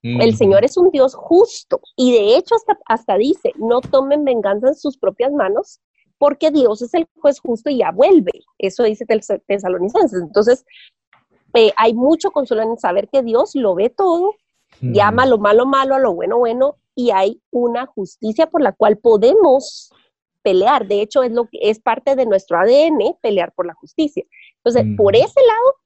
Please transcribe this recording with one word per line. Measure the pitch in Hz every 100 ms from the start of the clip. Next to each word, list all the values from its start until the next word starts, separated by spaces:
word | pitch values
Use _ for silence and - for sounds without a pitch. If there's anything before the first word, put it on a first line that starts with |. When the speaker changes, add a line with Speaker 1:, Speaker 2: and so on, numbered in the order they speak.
Speaker 1:
El | 117 120 233
Speaker 2:
Ujú. | 156
Speaker 1:
Señor | 202 196 254
es | -
un | 359
Dios | 302 262 -
justo, | - 339 466 - _ - _ -
y | 254
de | 240 202 262
hecho | 359 466
hasta, | - - -
hasta | 226 - 196
dice, | 254 - 202 -
"No | 226 240
tomen | - 269 269 294 285
venganza | 240 202 208 254
en | 294
sus | 294 -
propias | 190 196 247
manos, | 294 190 220 415 _ _ _ _ _
porque | 285 294 311
Dios | 294 240 208
es | 240
el | 339 330 _
juez | 285 269
justo | - 226 294
y | 262
ya | 170
vuelve". | 180 311 349 175 - _ _
Eso | 190 175
dice | 226 214 233
Tes-, | 220 - 196 _
Tesalonicenses. | 202 185 180 185 370 320 180
Entonces, | 165 202 214 175 _ - _ _ _ _ _ _ _
eh, | 233 220 -
hay | 226
mucho | 226 262 320 392
consuelo | 302 262 220
en | 220 226
saber | 196 180 -
que | 269
Dios | 233 226 370 277
lo | 214 180
ve | 220
todo, | - 381 339 381 415 _ _ _ _
Speaker 2:
Ujú. | 123
Speaker 1:
llama | - 202 233 262
lo | 226
malo | 202 214 254
malo, | 269 269 269
a |
lo | 254
bueno | 175 180 233
bueno, | 233 240 269 - _ -
y | 240
hay | 190 196 226 _
una | 240 240 240 262
justicia | - 190 _ 220 214 320
por | 339
la | 240
cual | - 214 214
podemos | 240 214 233 415 339 269 - - - _ _ _ _ _
pelear. | - 185 208 277 196
De | 202
hecho, | 214 285
es | 254
lo | 233 233
que, | -
es | 208 220
parte | - 240 - 269
de | 254
nuestro | 190 _ 165
A | 196
D | 269 320
N | 294 240 -
pelear | 233 196 175
por | - 180
la | -
justicia. | - - 302 - - _ - _
Entonces, | 240 233 110
Speaker 2:
Ujú. | 104
Speaker 1:
por | 202 226
ese | - - 494
lado | 440 508 554